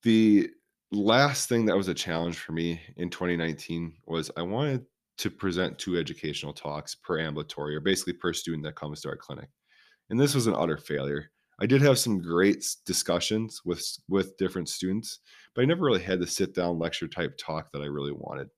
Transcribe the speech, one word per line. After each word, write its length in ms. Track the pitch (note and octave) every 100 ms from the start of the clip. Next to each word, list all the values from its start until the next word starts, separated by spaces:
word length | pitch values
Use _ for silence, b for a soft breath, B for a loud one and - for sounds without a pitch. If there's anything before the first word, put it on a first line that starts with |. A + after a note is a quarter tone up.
The 460 | A#2 A2 A2 G#2 E2+ - _ _ _
last 560 | G2+ G2+ A#2+ C#3+ C3 -
thing 180 | A#2+ A2
that 120 | F#2
was 100 | F#2
a 60 |
challenge 440 | E2+ - E2 E2+ E2
for 160 | -
me 280 | D#2+ E2+ E2 - -
in 140 | F2
twenty 260 | - F2+ F2
nineteen 560 | E2 D#2 - E2+ E2 D#2+ -
was 260 | E2 D2+ -
I 60 |
wanted 440 | F2 A2 D3 C3 C3 _ _ -
to 100 | G#2
present 480 | - G2 F2 F2 -
two 200 | - F2
educational 560 | D#2+ - D#2 D2 D2
talks 420 | D2 D2 D2+ D2 -
per 240 | - E2
ambulatory, 560 | D#2+ D2+ D2 - D2 D2+
or 60 |
basically 320 | D#2+ F#2+ -
per 200 | E2+ F2+
student 300 | D#2+ - D#2+
that 120 | D2+ D2+
comes 260 | D2 D2
to 80 | D2
our 60 | C#2
clinic. 340 | - C#2 C#2 _ b b b b _
And 100 | A#2
this 140 | C#3+
was 140 | C#3 A2+
an 80 | D2+
utter 220 | E2 D2+
failure. 540 | - D2 C#2 C#2+ D#2 _ _ -
I 80 | G#2
did 140 | C3+
have 160 | C#3+ B2+
some 200 | B2 G2+
great 380 | E2+ E2+ G2 -
s-, 200 | - - -
discussions 760 | F2+ - F2+ - A2 A2+ -
with 140 | F2+ E2+
s-, 240 | - - -
with 260 | F#2+ F#2+ -
different 300 | F#2 F#2 E2
students, 520 | - F#2 G2+ A#2 - b b b
but 80 | -
I 40 | C3
never 200 | E3+ D3+
really 160 | G2
had 180 | F#2 F#2
the 60 | F2
sit-down 540 | - F#2 - F2 E2+
lecture 280 | E2 - E2
type 300 | - D#2 -
talk 340 | - D#2+ D2+
that 120 | D2
I 20 | C#2+
really 280 | D2 C#2+
wanted. 360 | C#2+ - C2+ C#2